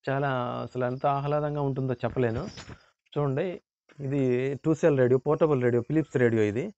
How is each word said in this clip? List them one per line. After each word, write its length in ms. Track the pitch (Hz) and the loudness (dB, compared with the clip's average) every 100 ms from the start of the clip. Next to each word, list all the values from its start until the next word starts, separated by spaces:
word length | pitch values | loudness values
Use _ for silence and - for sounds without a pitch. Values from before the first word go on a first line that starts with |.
| - | -4
చాలా, 200 | 139 139 131 123 120 | -2 -2 -2 -4 -6
అసలు 220 | 120 131 | -8 -4
ఎంత 220 | 123 127 143 | -4 -2 -2
ఆహ్లాదంగా 540 | 139 139 151 147 147 | -2 -2 -2 -2 -2
ఉంటుందో 320 | 139 131 131 | -2 -2 -4
చెప్పలేను. 560 | 123 117 120 120 113 98 - - - _ _ _ - | -4 -4 0 0 0 -6 -12 -18 -20 _ _ _ -4
చూడండి, 420 | 147 131 185 175 _ _ _ - | -2 -2 -4 -6 _ _ _ -12
ఇది 540 | 143 139 131 123 131 | -6 0 0 0 -2
టూ 200 | 139 156 | -2 -2
సెల్ 240 | 160 170 139 | 2 2 4
రేడియో, 200 | 123 127 | 4 4
పోర్టబుల్ 440 | 147 147 165 139 | 2 2 2 4
రేడియో, 200 | 123 120 | 4 2
ఫిలిప్స్ 340 | 117 151 156 135 | 0 -2 -2 2
రేడియో 260 | 123 113 | 2 4
ఇది. 300 | 104 104 185 | 2 0 -6